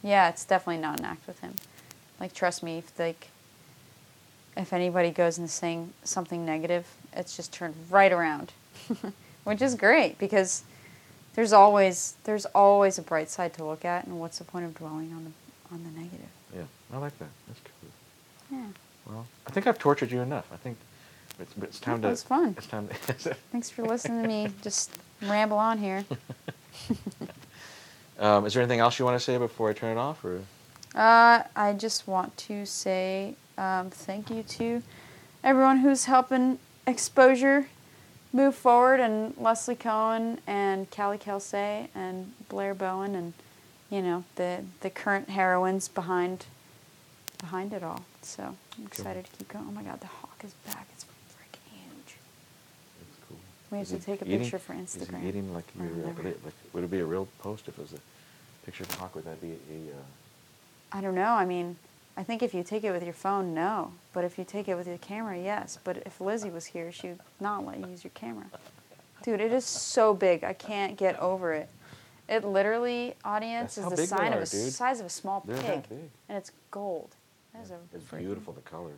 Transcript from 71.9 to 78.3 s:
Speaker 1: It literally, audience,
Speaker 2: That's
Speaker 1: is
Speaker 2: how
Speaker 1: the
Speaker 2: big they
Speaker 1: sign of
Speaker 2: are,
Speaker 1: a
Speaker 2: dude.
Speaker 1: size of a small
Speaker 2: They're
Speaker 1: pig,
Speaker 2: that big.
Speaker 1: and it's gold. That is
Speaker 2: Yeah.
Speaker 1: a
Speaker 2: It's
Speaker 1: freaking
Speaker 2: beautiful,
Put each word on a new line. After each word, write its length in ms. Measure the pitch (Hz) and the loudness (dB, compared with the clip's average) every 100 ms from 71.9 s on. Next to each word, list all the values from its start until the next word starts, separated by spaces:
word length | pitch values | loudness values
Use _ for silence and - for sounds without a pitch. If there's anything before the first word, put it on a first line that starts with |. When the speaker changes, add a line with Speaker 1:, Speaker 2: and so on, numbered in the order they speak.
| - - - - | -20 -20 -20 -4
Speaker 1:
It 160 | 220 | -2
literally, 720 | 202 196 202 226 240 240 240 - | 0 2 2 0 -2 -4 -6 -8
audience, 500 | - 214 226 233 233 | -6 -4 -4 -8 -8
Speaker 2:
That's 40 | - | -8
Speaker 1:
is 60 | |
Speaker 2:
how 60 | 180 | -4
Speaker 1:
the 60 | 175 | -2
Speaker 2:
big 60 | 180 | -2
they 80 | 190 | 0
Speaker 1:
sign 160 | 214 | 0
of 60 | 226 | -2
Speaker 2:
are, 40 | |
Speaker 1:
a 40 | 95 | -2
Speaker 2:
dude. 260 | 101 123 | -4 -4
Speaker 1:
size 280 | 131 247 247 | -2 -2 -2
of 60 | 180 | -8
a 40 | |
small 320 | - 196 196 | -10 -6 -6
Speaker 2:
They're 120 | 196 135 | -6 -6
Speaker 1:
pig, 100 | - | -4
Speaker 2:
that 220 | 160 117 | -6 -8
big. 200 | 117 160 _ - | -16 -16 _ -12
Speaker 1:
and 100 | 202 | -12
it's 140 | 190 _ _ | -12 _ _
gold. 400 | 202 202 165 - _ _ _ _ | -12 -8 -8 -10 _ _ _ _
That 120 | 226 | -20
is 60 | 190 | -18
Speaker 2:
Yeah. 60 | 175 175 | -20 -18
Speaker 1:
a 40 | - | -20
Speaker 2:
It's 80 | - | -16
Speaker 1:
freaking 120 | 80 | -12
Speaker 2:
beautiful, 340 | 90 | -10